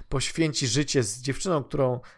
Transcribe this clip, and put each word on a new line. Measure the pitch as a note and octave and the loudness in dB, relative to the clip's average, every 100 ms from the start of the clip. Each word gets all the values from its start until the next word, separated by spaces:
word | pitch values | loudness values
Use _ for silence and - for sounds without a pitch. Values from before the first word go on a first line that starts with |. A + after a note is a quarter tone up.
| - | -4
poświęci | C#3 - - D#3+ - B2+ | -2 -2 0 0 2 0
życie | C3 C#3+ C#3 | 2 2 2
z | A2 B2+ | 2 -2
dziewczyną, | B2+ C3 F#3+ D#3+ | -6 -4 0 0
którą | - D3 C3 B2 - | 0 0 0 0 -8